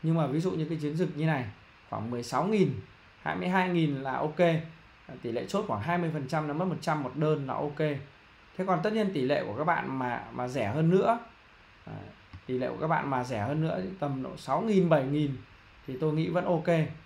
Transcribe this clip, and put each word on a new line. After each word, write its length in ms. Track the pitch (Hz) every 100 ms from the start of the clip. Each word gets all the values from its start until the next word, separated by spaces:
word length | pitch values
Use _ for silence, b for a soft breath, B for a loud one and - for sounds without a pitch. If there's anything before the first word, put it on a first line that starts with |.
Nhưng 120 | 160 165
mà 120 | 143
ví 120 | 147
dụ 120 | 175
như 140 | 165 151
cái 80 | 160
chiến 140 | 147 160
dịch 220 | 165 143
như 80 | 160
này, 200 | 147 110 - - - -
khoảng 220 | 107 110
mười 120 | 120
sáu 220 | 120 131 175
nghìn, 340 | 214 156 107 - - - -
hai 140 | - 180
mươi 140 | 180
hai 200 | 190 185
nghìn 260 | 175 160 139
là 160 | 135
ok. 260 | 127 151 156 170 160 - - - - - 131
Tỷ 100 | 120
lệ 140 | 117 -
chốt 180 | 196 196
khoảng 140 | 104
hai 160 | 127 175
mươi 120 | 170
phần 140 | 160 135
trăm 200 | 160 151
là 60 |
mất 120 | 147 185
một 120 | 156
trăm 220 | - 151
một 80 | 131 135
đơn 320 | 156 151 135
là 60 |
ok. 240 | - 147 147 156 143 - - - - - -
Thế 80 | 190
còn 120 | 175
tất 100 | 208
nhiên 200 | 220 202
tỷ 80 | 190
lệ 220 | 127 143 110
của 80 | 107
các 60 |
bạn 360 | 156 170 131 131
mà, 280 | 123 120 -
mà 160 | 123 123
rẻ 200 | 135 104
hơn 220 | 135 160
nữa, 300 | 185 - 233 - - - - - - -
đấy, 100 | 104 101 - - - -
tỷ 120 | 127
lệ 120 | 123
của 80 | 120
các 60 | 156
bạn 220 | 156 139
mà 140 | 131
rẻ 180 | 123 117
hơn 200 | 107 151
nữa 200 | 160 185 190 185
tầm 240 | 147 135
độ 140 | 131 123
sáu 240 | - 143
nghìn, 280 | 226 196 175
bảy 140 | 156
nghìn 340 | 131 147 143 131 - - - - -
thì 100 | 127
tôi 120 | 156
nghĩ 160 | 151 170
vẫn 160 | 175 -
ok. 220 | 170 165
Đấy. 200 | 165 151 -